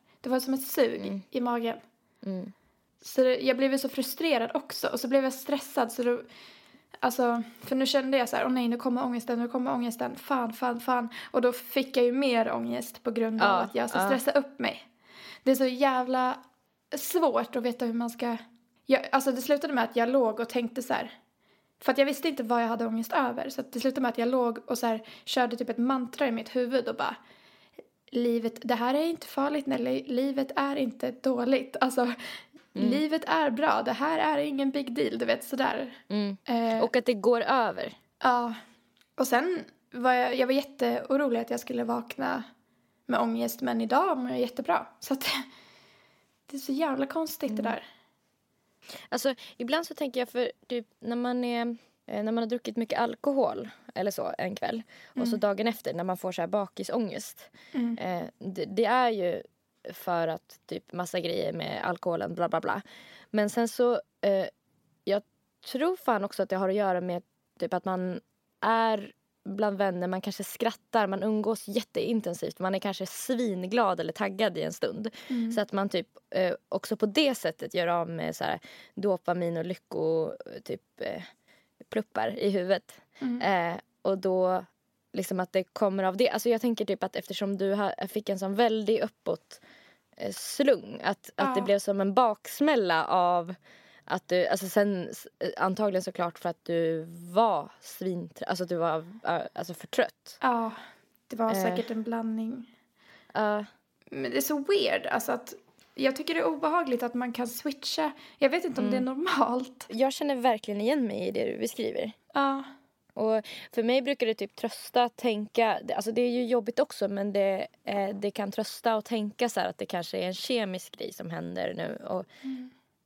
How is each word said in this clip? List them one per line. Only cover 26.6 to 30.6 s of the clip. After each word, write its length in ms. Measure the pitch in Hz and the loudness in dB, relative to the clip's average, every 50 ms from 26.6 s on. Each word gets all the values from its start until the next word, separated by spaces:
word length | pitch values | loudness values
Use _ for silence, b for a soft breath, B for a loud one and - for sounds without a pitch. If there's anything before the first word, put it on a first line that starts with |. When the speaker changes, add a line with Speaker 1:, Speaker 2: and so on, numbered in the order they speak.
| 247 233 269 254 - | 0 2 0 0 0
Speaker 1:
och 80 | 226 226 | 0 -2
bara, 200 | - - - 226 - B B B B B B B B B B B B - _ _ _ _ | -2 -2 -2 -4 -6 B B B B B B B B B B B B -20 _ _ _ _
"Livet, 520 | - - 240 240 240 233 233 220 226 226 - - | -4 -2 0 2 2 2 2 0 -2 -4 -4 -2
det 120 | 226 247 | -2 0
här 180 | 226 240 247 269 | 2 2 2 2
är 100 | 294 320 | 2 2
inte 240 | 339 330 - - | 0 -2 -4 -8
farligt, 380 | - - 277 277 285 294 294 277 | -6 -2 0 0 0 0 -2 -2
Nelly, 380 | 277 262 247 233 254 262 269 262 | -2 -2 0 0 0 -2 -2 -2
livet 440 | 277 247 247 269 277 262 277 269 269 - | -2 0 0 0 0 0 -2 -2 -2 0
är 200 | - | -2